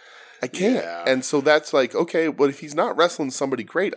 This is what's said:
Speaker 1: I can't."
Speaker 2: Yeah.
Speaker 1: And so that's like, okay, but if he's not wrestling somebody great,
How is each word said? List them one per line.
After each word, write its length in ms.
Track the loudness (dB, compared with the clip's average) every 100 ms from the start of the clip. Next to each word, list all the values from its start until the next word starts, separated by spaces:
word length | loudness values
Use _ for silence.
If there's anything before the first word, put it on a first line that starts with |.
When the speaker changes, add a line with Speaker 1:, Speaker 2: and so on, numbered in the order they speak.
| -20 -20 -20 -10
Speaker 1:
I 60 | -8
can't." 360 | -2 0 0
Speaker 2:
Yeah. 200 | -2 -4 0
Speaker 1:
And 180 | 0
so 160 | 2 0
that's 300 | 4 2 2
like, 220 | 0 0
okay, 360 | 0 0 0 0
but 200 | 2 0
if 120 | 0
he's 120 | -6
not 240 | -2 0 2
wrestling 320 | 0 0 -6
somebody 340 | -4 -4 -4
great, 300 | -4 -4 -4